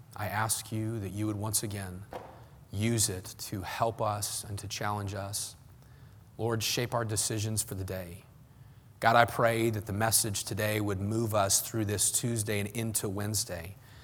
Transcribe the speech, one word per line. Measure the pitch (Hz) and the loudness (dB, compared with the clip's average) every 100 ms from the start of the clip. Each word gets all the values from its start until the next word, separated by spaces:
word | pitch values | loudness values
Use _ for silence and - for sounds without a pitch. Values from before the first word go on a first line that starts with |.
| - - | -16 -8
I | 101 | -2
ask | 101 110 - - | 0 0 0 -2
you | 110 110 117 | -2 -2 -2
that | 98 | -4
you | 101 107 | -2 -2
would | 101 | 0
once | 107 104 | 0 0
again | 107 101 95 90 101 - - - - - - | -2 -4 -6 -10 -12 -12 -14 -18 -20 -20 -8
use | 98 113 117 107 | 0 2 4 2
it | 92 - - | -2 -8 -12
to | - 104 | -8 -6
help | 87 - 117 110 | -6 0 0 2
us | 107 104 101 - 110 | 0 0 -4 -6 -6
and | 101 | -8
to | 101 | -6
challenge | - 104 104 98 | -4 -2 -2 -2
us. | 101 98 104 - - - - - - - - - - | -4 -4 -6 -6 -10 -20 -20 -20 -20 -20 -20 -18 -4
Lord, | 113 113 | 0 0
shape | - - 120 | 0 0 0
our | 120 | 0
decisions | 110 110 - 113 110 107 | 0 0 0 0 0 -2
for | - | -2
the | 95 | -6
day. | 95 92 87 87 - - - - - - - - | -4 -6 -8 -14 -18 -20 -20 -20 -20 -20 -20 2
God, | 113 120 | 6 8
I | 120 | 6
pray | - 117 113 113 | 6 4 4 2
that | 107 | 2
the | - | -2
message | 101 110 - 113 98 | 2 4 4 2 -2
today | - 107 107 107 | -4 0 2 2
would | 104 95 | 0 0
move | 101 113 113 | 0 0 2
us | 104 98 - | 4 4 2
through | - 113 | 2 0
this | 101 101 - | 0 2 2
Tuesday | - 120 117 107 104 | 2 0 0 0 0
and | 101 | 0
into | 120 113 104 107 | -2 -2 -2 -2
Wednesday. | 98 104 107 - 87 87 - - - | -2 -2 -2 -2 -6 -10 -14 -18 -20